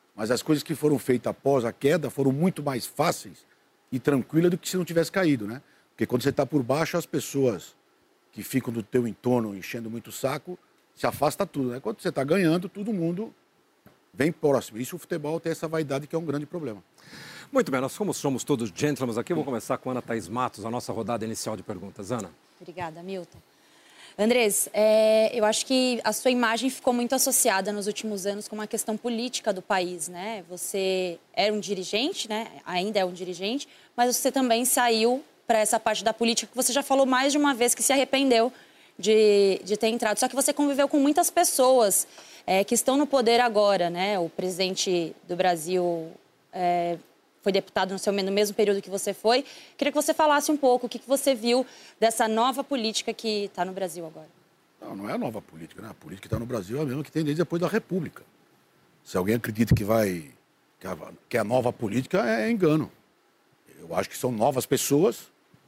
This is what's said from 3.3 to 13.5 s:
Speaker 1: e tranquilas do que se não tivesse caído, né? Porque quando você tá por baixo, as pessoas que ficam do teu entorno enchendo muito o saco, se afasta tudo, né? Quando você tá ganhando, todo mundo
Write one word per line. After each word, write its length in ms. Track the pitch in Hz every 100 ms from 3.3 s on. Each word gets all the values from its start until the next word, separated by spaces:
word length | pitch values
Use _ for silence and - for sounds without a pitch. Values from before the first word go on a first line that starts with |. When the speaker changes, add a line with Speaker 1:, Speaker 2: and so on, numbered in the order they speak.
| 78 _ _ _ _ _
Speaker 1:
e 60 | 131
tranquilas 540 | 147 139 - 156 175
do 40 | 180
que 140 | -
se 80 | 185
não 80 | 175
tivesse 260 | 165 160
caído, 340 | 196 175 131 104
né? 140 | 127 - _ _
Porque 160 | - 113
quando 160 | 120
você 100 | 135
tá 140 | 135 135
por 160 | 151
baixo, 340 | 117 143 160 175
as 80 |
pessoas 720 | - 151 - 139 127 90 - _ _ _ _ _ _
que 100 | -
ficam 300 | 98 131 120
do 100 | 117
teu 240 | 101 127 120
entorno 480 | - 123 123 110
enchendo 360 | 98 - 120 113
muito 180 | 113 110
o 40 |
saco, 460 | - 131 147 - 180 _ _ _
se 120 | - 123
afasta 380 | 117 147 -
tudo, 280 | 196 147 127
né? 80 | 123
Quando 200 | 214 220
você 100 | 175
tá 140 | 147
ganhando, 460 | 139 196 170 175 180
todo 200 | 196 208
mundo 440 | 202 165 180 226 - _